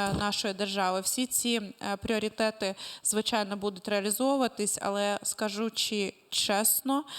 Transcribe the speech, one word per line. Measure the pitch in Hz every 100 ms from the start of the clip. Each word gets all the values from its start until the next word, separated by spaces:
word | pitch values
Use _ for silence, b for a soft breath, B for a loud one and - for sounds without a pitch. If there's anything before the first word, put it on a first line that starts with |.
| 196 196
нашої | 208 202 214
держави. | 190 202 196 185 185
Всі | 190 - 254
ці, | - 240 233 202 -
е, | 202 196
пріоритети, | - 220 214 - 220 220 196 202 B B
звичайно, | - 214 - 226 196 202
будуть | 202 180 -
реалізовуватись, | 208 202 214 262 277 240 - 208 -
але, | - 202 202 202
скажу | - - 214 202 226
чи-, | - - 208 196 - _
чесно, | - - 202 220 - 262 277 311